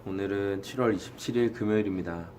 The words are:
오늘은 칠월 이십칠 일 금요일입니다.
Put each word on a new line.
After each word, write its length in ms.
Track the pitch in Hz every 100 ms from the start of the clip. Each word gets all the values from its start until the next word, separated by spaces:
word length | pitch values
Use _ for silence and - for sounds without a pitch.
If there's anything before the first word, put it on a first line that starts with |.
| 98
오늘은 560 | 95 98 101 101 98
칠월 320 | - 127 120
이십칠 420 | 104 - - - 120
일 180 | 117
금요일입니다. 760 | - 107 107 104 92 87 85 85